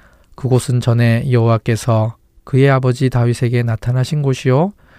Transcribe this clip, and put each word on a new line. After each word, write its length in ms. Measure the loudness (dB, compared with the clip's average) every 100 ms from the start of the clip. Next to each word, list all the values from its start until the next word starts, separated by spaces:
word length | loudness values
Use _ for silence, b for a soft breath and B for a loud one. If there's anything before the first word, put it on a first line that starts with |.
| b b b -8
그곳은 440 | -2 0 0 -2
전에 520 | 0 2 2 0 0
여호와께서 840 | 2 2 0 0 -2 0 0 -2 -6 _ _
그의 260 | -4 2 2
아버지 400 | 2 0 0 0
다윗에게 540 | 0 0 0 -2 -2
나타나신 580 | -2 -4 -2 -2 -2 -2
곳이요, 520 | -2 -2 0 2 0 b b